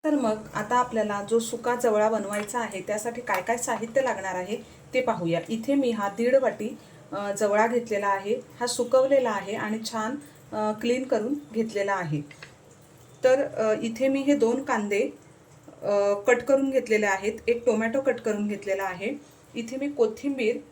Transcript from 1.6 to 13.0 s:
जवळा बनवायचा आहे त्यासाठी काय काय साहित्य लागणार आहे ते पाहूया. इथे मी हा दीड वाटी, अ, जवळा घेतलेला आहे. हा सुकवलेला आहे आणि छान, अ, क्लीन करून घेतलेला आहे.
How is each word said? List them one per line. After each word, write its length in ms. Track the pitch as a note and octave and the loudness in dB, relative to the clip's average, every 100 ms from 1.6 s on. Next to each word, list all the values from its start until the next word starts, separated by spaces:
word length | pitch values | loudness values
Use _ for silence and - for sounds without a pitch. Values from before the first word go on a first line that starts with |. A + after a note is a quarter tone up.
| B3 A#3+ | -2 0
जवळा 340 | B3 G#3+ G#3+ | 2 4 4
बनवायचा 500 | A3 G3 G#3 G#3 B3 | 2 -2 -4 -4 -4
आहे 220 | A3 F#3+ | -4 -6
त्यासाठी 400 | F3+ G#3+ A#3 A#3 | -4 -4 -4 -8
काय 200 | - F#3 | -4 -2
काय 160 | F3+ A#3 | 0 -2
साहित्य 440 | C4 A3 A3+ C4+ | -2 -4 0 0
लागणार 340 | C4 A3 F#3+ F#3 | 0 -2 -4 -6
आहे 200 | F3+ A#3 - - - | -4 -8 -10 -20 -2
ते 80 | B3+ | 0
पाहूया. 400 | A#3+ F#3 E3+ E3 - | 0 0 0 -2 -2
इथे 260 | A3+ C4+ C#4 | -6 0 2
मी 160 | B3+ | 2
हा 180 | G#3+ G3 | 0 -2
दीड 260 | G3 A#3+ C4+ | 0 4 4
वाटी, 420 | B3 - G#3 - - - - | 2 -2 -8 -8 -16 -20 -10
अ, 200 | G3+ G3+ | -6 -4
जवळा 360 | G3 G#3 G#3 A3+ | 0 2 4 4
घेतलेला 400 | A#3+ A3+ G#3 G3+ | 2 0 -2 0
आहे. 280 | G3 G3+ B3 - - | 0 0 -4 -4 -6
हा 80 | A#3+ | -4
सुकवलेला 640 | - A#3 C4 C4+ C#4 B3 | -2 2 4 6 4 4
आहे 240 | G3+ F#3 A3 | -2 -4 -6
आणि 240 | G#3 A3 A3 | -4 -4 -4
छान, 240 | A3+ A3 C#4+ - - - G#3+ | -4 -4 -6 -12 -20 -8 -2
अ, 160 | G#3+ G#3+ | -2 0
क्लीन 220 | A#3+ B3+ | 0 0
करून 300 | B3+ A3+ A3 D4 - | 2 0 0 -4 -4
घेतलेला 400 | A3 A3 G3+ G3 | -4 -2 -2 0
आहे. 280 | G3 E3 D3 C#3+ - - - - - - - | -2 -2 -4 -4 -16 -20 -20 -20 -20 -20 -20